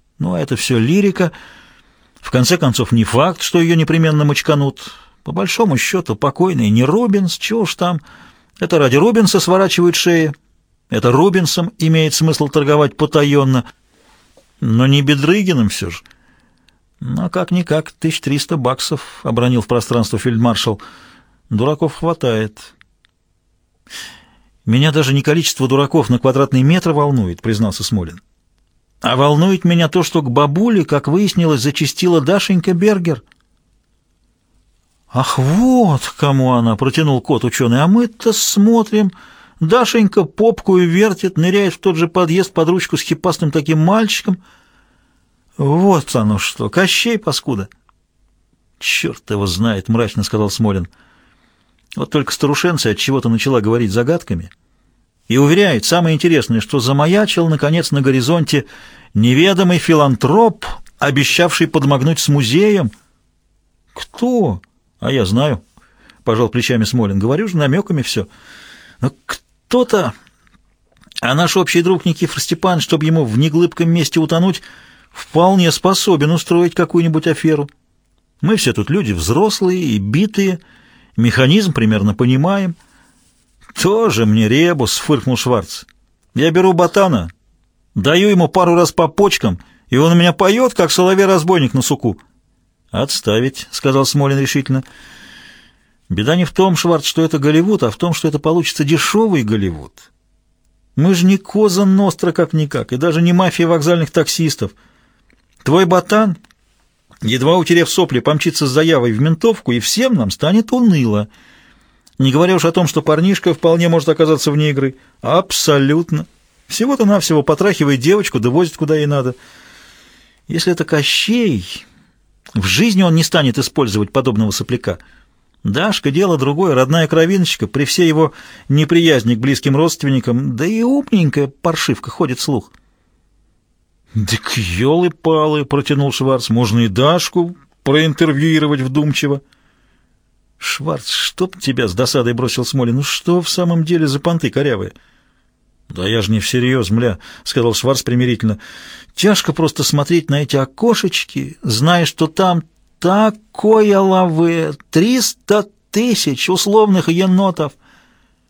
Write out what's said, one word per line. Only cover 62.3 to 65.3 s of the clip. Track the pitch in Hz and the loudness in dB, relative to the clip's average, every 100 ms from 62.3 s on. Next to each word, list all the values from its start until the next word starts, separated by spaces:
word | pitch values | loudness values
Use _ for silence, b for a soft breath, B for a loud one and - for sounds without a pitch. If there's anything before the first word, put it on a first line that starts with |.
| 143 113 151 208 202 113 - _ _ _ _ _ _ _ _ _ | 0 2 2 4 2 0 -6 _ _ _ _ _ _ _ _ _
«Кто?» | - - - 240 240 156 90 _ _ _ - | -18 -14 -4 -2 0 0 -4 _ _ _ -10
«А | - | -4
я | 131 | -2
знаю», | 92 | 0